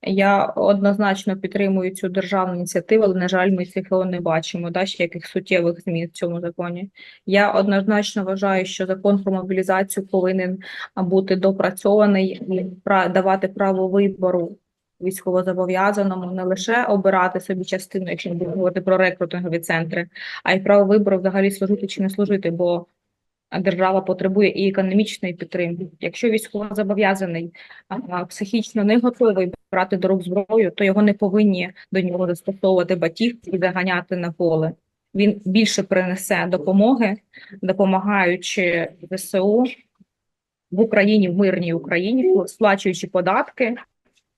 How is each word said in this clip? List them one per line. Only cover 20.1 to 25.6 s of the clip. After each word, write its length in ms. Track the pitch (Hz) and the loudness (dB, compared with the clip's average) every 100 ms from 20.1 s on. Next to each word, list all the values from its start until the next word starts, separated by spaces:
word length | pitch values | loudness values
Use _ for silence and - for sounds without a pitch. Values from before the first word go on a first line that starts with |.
| - - - | -12 -16 -8
а 100 | - | 0
й 60 | 185 | 0
право 260 | 196 202 196 | 4 4 6
вибору 340 | 214 202 190 | 4 4 0
взагалі 320 | 190 190 196 | 0 0 0
служити 360 | 196 196 202 196 | 0 -2 -2 -4
чи 140 | - | -4
не 80 | 190 | -4
служити, 420 | 190 202 196 190 | -2 0 0 -2
бо 340 | 170 175 175 170 _ _ _ _ _ _ - | -2 0 -2 -6 _ _ _ _ _ _ -4
держава 420 | 190 175 185 190 | -2 2 2 2
потребує 480 | 190 185 190 190 196 | 0 -2 0 2 2
і 200 | - 190 | 2 0
економічної 640 | 196 190 190 208 - 185 | 0 0 2 0 -4 -8
підтримки. 540 | 175 165 185 | -8 -8 -4